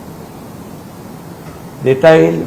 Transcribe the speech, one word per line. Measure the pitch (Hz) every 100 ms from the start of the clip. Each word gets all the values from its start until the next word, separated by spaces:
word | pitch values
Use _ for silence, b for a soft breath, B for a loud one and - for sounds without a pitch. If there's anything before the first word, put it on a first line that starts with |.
| - - - - - - - - - - - - - - - - - -
देता | 127 131 160 160
येईल, | 165 165